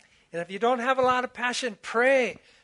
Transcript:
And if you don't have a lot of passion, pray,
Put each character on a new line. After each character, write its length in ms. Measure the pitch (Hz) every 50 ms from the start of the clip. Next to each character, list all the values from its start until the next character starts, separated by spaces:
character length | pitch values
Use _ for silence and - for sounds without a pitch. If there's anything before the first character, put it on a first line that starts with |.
| _ _ _ _ _ _ -
And 100 | 170 170
if 80 | 165
you 60 | 190 196
don't 200 | 233 240 254 233
have 160 | 233 262 254 262
a 60 | 254
lot 200 | 254 254 254 247
of 80 | 247
passion, 440 | - - 240 247 240 - 262 233 196 _
pray, 560 | - - - 226 247 269 277 262 240 190 156 - _ _ _ _